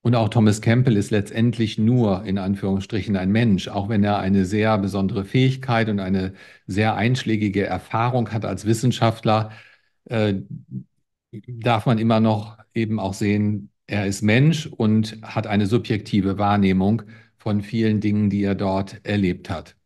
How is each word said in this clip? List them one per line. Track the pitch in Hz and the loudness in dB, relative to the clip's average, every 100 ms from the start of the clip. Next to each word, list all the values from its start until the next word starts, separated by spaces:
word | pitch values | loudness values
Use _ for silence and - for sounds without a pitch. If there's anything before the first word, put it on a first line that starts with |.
Und | 117 | 0
auch | 117 107 | 0 2
Thomas | 117 110 101 | 4 4 2
Campbell | 113 117 127 104 | 2 2 4 2
ist | 101 | 2
letztendlich | 107 98 113 117 117 107 - | -2 -2 0 0 0 -4 0
nur, | 110 123 107 92 | 2 4 2 0
in | 104 98 | -2 -4
Anführungsstrichen, | 95 98 98 98 - 110 92 98 | -2 -2 -2 -2 -2 -6 -2 -2
ein | 92 | 0
Mensch, | 110 120 92 - | 2 2 2 0
auch | 101 98 | -6 -2
wenn | 110 | 2
er | 101 101 | 2 2
eine | 95 98 | 2 2
sehr | 90 104 107 107 | 2 2 2 2
besondere | 98 98 95 98 | 0 -2 -2 -2
Fähigkeit | 98 131 131 131 - 117 110 | -2 2 2 0 -2 0 0
und | 101 | -2
eine | 92 95 92 - - - - | -2 -2 -2 -8 -20 -20 -6
sehr | 95 110 | 0 0
einschlägige | 98 113 127 - 107 104 98 | 0 0 0 0 0 0 0
Erfahrung | 98 92 - 110 120 123 110 | -2 -4 -4 -2 0 0 -2
hat | 110 | -4
als | 98 104 | -4 -4
Wissenschaftler, | 104 113 131 - 113 110 113 107 110 - - _ _ _ | -2 0 0 2 0 0 0 0 0 -12 -20 _ _ _
äh, | - 113 107 95 - - - 127 - _ _ _ _ | -6 -2 0 -2 -6 -16 -12 -14 -14 _ _ _ _
darf | 107 113 117 117 113 | -18 -14 -4 0 0
man | 123 113 | 2 2
immer | 113 113 | 2 4
noch | 110 107 110 - - | 2 0 -4 -18 -8
eben | 117 110 110 | -4 -2 -2
auch | 95 | -4
sehen, | 98 104 104 104 104 101 _ - | -2 0 2 0 -2 -8 _ -6
er | 104 101 | -4 -2
ist | 98 | 0
Mensch | 107 117 151 156 - | 2 4 4 2 -6
und | - 110 110 107 - | -2 2 2 0 -8
hat | - 113 104 | -8 -6 -2
eine | 104 98 | 0 2
subjektive | 117 - 107 - 107 95 98 | 0 0 -4 0 0 0 0
Wahrnehmung | 101 104 95 92 95 117 - - _ _ | 0 2 4 4 2 0 -6 -20 _ _
von | 113 104 | -4 -4
vielen | 104 113 110 107 | -2 0 0 2
Dingen, | 107 104 104 | 0 0 0
die | 101 | 0
er | 98 | 0
dort | 95 98 95 98 104 | -2 -2 -2 -4 -10
erlebt | - 104 95 87 - | -4 0 0 -2 -8
hat. | 80 - _ | -12 -12 _